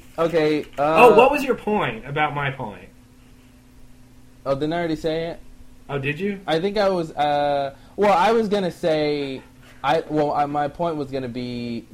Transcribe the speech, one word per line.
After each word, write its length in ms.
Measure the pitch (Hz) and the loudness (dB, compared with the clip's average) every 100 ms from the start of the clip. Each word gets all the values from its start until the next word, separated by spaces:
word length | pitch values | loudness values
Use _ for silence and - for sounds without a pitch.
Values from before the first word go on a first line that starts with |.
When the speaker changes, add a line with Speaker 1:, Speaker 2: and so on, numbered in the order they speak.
| - - | -10 -2
Speaker 1:
okay, 440 | 170 160 151 151 - - | 0 2 2 0 -2 -2
uh, 300 | 147 160 240 | 2 8 8
Speaker 2:
Oh, 60 | 214 | 10
what 140 | 269 | 6
was 120 | 294 | 4
your 120 | 262 226 | -2 -4
point 500 | - 208 147 110 123 | -2 -2 -2 -6 -6
about 260 | 147 151 | -2 -2
my 180 | 143 139 | -2 -6
point? 360 | 135 113 90 - - - - - - - - - - - - - - - - - | -6 -10 -14 -20 -20 -20 -20 -20 -20 -20 -20 -20 -20 -20 -20 -20 -20 -20 -8 -4
Speaker 1:
Oh, 80 | |
didn't 180 | 135 151 | -2 -2
I 40 | 170 | -2
already 180 | 170 156 | -2 -2
say 300 | 160 160 165 | -4 -4 -6
it? 80 | - - - - - - | -10 -16 -20 -20 -18 -10
Speaker 2:
Oh, 80 | 143 | -6
did 220 | 135 151 | -4 -4
you? 200 | 202 190 - | -4 -6 -2
Speaker 1:
I 120 | 160 | -2
think 180 | 196 208 | 0 0
I 100 | 196 | 0
was, 220 | 185 160 | 0 -4
uh, 640 | - 147 147 147 143 139 - - - | -2 0 0 0 -2 -4 -8 -10 0
well, 160 | 202 175 | 2 4
I 140 | 196 | 4
was 160 | 233 214 | 2 0
gonna 240 | 202 180 | 0 -2
say, 720 | - 170 156 151 147 139 131 - - - - | -2 0 0 0 -2 -4 -8 -14 -20 -20 -6
I, 200 | 139 165 160 | 0 0 0
well, 220 | 151 147 | 0 0
I, 140 | 143 143 | 0 -2
my 240 | 147 147 | -2 -4
point 260 | - 170 156 | -4 -4 -4
was 160 | 131 | -6
gonna 160 | 135 127 | -6 -6
be 600 | 120 123 120 120 117 110 | -8 -8 -6 -6 -8 -10